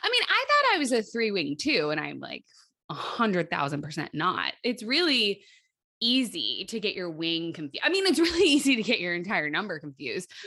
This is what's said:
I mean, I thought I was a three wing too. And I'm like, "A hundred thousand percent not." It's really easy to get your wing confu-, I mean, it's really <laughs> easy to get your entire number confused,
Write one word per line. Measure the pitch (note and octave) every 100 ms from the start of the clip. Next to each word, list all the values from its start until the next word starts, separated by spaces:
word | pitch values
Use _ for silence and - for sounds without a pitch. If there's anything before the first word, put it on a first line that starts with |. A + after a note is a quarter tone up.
I | -
mean, | B4 -
I | G#4 C#5
thought | D5 C5+ F#4+
I |
was | C4
a | A#3+
three | G#3+ A3+ A3
wing | G3 D3 -
too. | C#4 A#3 D3+
And | D3+
I'm | D3 C#3+
like, | - - - _ _ _ -
"A | D3+
hundred | - - A3+ F3+ E3
thousand | - C#3+ D3
percent | D3+ D#3 - D3
not." | F3 G#2+ C#2 -
It's | A#3+ A#3+
really | A3 C#4+ F4 B3+ G#3 G3 - - _ _ _ _
easy | A#3 B3+ A3+ F3+ A2 A2 G3
to | A3+
get | G3+ F#3+
your | F3
wing | D#3 E3 E3 E3+
confu-, | E3 D3 -
I | D4+
mean, | F#4+ F#4+
it's | D4+
really | E4+ E4+ F#4+
<laughs> |
easy | C#4 C#4 B3
to |
get | G3 A3+
your | F3
entire | F3 F3+ F#3+ D3+
number | D#3+ G3 D#3
confused, | D3+ C3+ C#3 C3+ - -